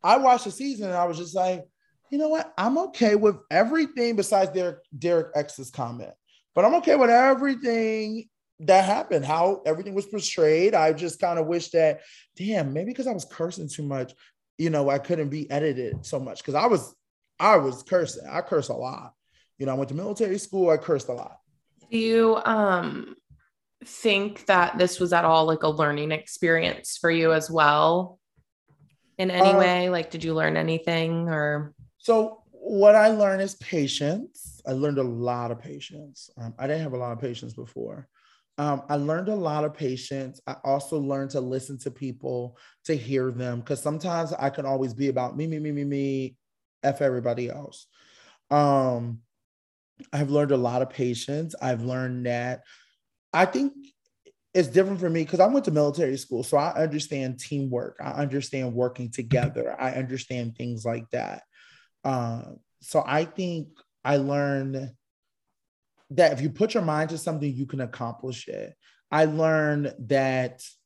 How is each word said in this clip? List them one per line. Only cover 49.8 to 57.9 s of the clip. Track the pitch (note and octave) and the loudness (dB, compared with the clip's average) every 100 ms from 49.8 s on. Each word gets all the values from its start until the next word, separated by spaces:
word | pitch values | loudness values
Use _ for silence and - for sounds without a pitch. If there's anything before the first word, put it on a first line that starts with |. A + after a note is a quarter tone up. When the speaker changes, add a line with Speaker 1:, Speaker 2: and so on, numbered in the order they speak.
| _ _ - | _ _ -8
Speaker 1:
I've | C#3+ C#3+ | -4 0
learned | D3 C#3+ | 2 2
a | C3+ | 2
lot | B2 B2 | 2 -2
of | C3 | -4
patience. | - B2 A#2 - D3 E3 - | -2 -4 -4 -6 -6 -8 -6
I've | C3 A#2+ | -4 -4
learned | A#2+ B2+ B2+ B2 B2 | -4 -4 -4 -6 -4
that | A#2+ B2 B2+ _ - _ _ _ _ _ | -4 -4 -8 _ -20 _ _ _ _ _
I | - | 2
think | F#3 - C#4 - - _ _ _ _ _ _ | 2 2 -4 -6 -20 _ _ _ _ _ _
it's | F#3 D3 | 0 4
different | D3 G3 G3 | 4 2 0
for | F3 | -2
me | E3 D#3 | -2 -2
'cause | E3+ | 4
I | G3 | 4
went | C#4 - | 4 2
to | |
military | D3+ D3 D3 C#3+ C3+ | 2 2 2 -2 -2
school, | - A#2+ | -4 -6
so | - C#3+ | 0 0
I | D#3 | 2
understand | - D#3+ D3+ - C#3 C3 B2 | -2 -2 -2 -6 -6 -6 -8
teamwork. | - C#3+ C3+ A#2+ - | -8 -6 -4 -4 -6